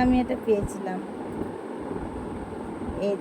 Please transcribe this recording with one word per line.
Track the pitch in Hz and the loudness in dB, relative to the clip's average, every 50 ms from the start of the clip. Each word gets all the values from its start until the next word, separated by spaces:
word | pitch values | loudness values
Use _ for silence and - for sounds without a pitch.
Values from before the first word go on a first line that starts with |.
| 254 | 6
আমি | 254 254 254 | 8 6 6
এটা | 247 247 254 226 - | 6 4 0 0 4
পেয়েছিলাম। | 226 214 202 196 - - 196 196 190 185 185 - - - - - - - - - - - - - - - - - - - - - - - - - - - - - - - - - - - - - - - - 190 | 4 4 4 4 0 -2 -4 -4 -2 -2 -4 -4 -6 -6 -6 -6 -6 -4 -4 -4 -4 -6 -8 -8 -8 -6 -6 -4 -4 -4 -4 -4 -4 -6 -6 -6 -6 -6 -6 -6 -6 -6 -6 -6 -6 -6 -4 -4 -4 -2 0 2
এই | 202 202 185 | 2 2 4